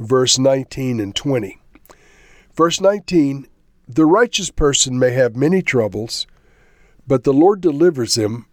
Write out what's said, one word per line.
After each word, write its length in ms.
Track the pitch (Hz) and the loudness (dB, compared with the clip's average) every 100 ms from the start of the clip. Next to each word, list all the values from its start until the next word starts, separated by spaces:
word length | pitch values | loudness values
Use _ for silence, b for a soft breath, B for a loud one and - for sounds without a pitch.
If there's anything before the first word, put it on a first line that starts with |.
verse 360 | 113 127 127 - | -2 0 2 2
nineteen 640 | 131 135 127 - 131 117 | 2 0 -4 -8 -6 -4
and 160 | 101 | -6
twenty. 460 | 98 143 131 95 - _ _ b b b b b b b - | -6 -4 -4 -4 -14 _ _ b b b b b b b -2
Verse 240 | 165 - | -2 2
nineteen, 640 | 190 208 - 180 143 139 135 _ _ _ - | 0 0 0 0 0 -2 -12 _ _ _ -8
"The 180 | 120 156 | 0 4
righteous 440 | 202 240 - 175 | 4 2 -2 -8
person 480 | - 147 135 135 127 | -2 0 0 -2 0
may 140 | 127 | 0
have 240 | 123 123 113 | 2 0 0
many 260 | 147 185 | 0 0
troubles, 640 | 175 127 107 104 113 - - _ _ _ _ _ _ _ - | 0 -2 -2 -6 -10 -10 -12 _ _ _ _ _ _ _ -2
but 160 | 131 | 0
the 100 | 139 | 2
Lord 280 | 139 175 208 | 4 4 4
delivers 560 | 175 143 175 143 113 - | 0 2 0 0 -4 -2
him 300 | 104 117 - | -2 -6 -14